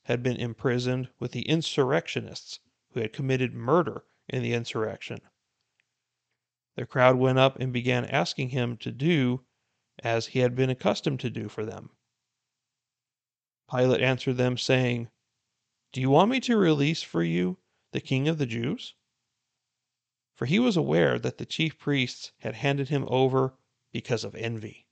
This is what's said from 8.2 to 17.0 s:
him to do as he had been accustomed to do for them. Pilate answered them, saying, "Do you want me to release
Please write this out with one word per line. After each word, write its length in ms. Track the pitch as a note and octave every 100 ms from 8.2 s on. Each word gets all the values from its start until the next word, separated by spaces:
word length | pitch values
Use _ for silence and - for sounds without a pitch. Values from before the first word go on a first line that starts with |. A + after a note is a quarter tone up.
| F3 - B2+
him 280 | C3 A#2+ A#2
to 120 | B2+
do 540 | A#2+ D#3 E3 B2 B2+ _ _ _ _ _ _
as 280 | A#2 A#2 -
he 100 | C3
had 180 | B2 B2
been 140 | C3
accustomed 500 | B2+ G3+ G#3 E3 C3
to 100 | A#2+
do 180 | - G#2+
for 160 | -
them. 260 | G#2+ G2 - _ _ _ _ _ _ _ _ _ _ _ _ _ _ _ _ _ -
Pilate 300 | B2+ B2+ B2+
answered 380 | B2+ B2+ - B2
them, 180 | B2 B2
saying, 540 | - B2+ B2+ A#2+ A#2 _ _ _ _ _ _ _ _
"Do 80 | C3
you 80 | C3+
want 200 | C#3+ G3+
me 100 | C4
to 160 | B3 A3
release 460 | F3+ D3 C#3+ D#3+